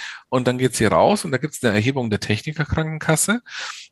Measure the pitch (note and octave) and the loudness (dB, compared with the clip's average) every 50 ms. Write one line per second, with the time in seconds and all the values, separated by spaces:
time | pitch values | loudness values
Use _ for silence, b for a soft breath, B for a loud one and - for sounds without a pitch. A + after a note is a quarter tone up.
0 | B B B B B _ - B2+ B2 B2 B2 B2 C3 B2+ - - A#2 G2+ E2+ D#2+ | B B B B B _ -2 0 2 2 0 2 0 0 2 2 2 4 6 6
1 | G2 D3 G3+ G3+ - E3+ C3+ A#2+ - D3+ - - - A#2+ G2+ G#2+ G#2+ B2+ C3+ C#3 | 6 6 4 2 0 -4 -4 -4 -4 -6 -8 0 0 2 2 4 2 2 0 -2
2 | A#2+ A2+ G#2 G2 - - - G#2+ - D#3 D3+ - D3+ - - - D#3+ D#3 D#3+ D#3 | -2 -2 -2 -2 0 -2 -2 -2 -2 -8 -6 -6 -4 -2 -2 -2 -2 -4 -6 -6
3 | - - D#3+ D3+ - - G#3 A#3+ _ B B B B B B B B B | 0 0 0 2 2 0 0 -2 _ B B B B B B B B B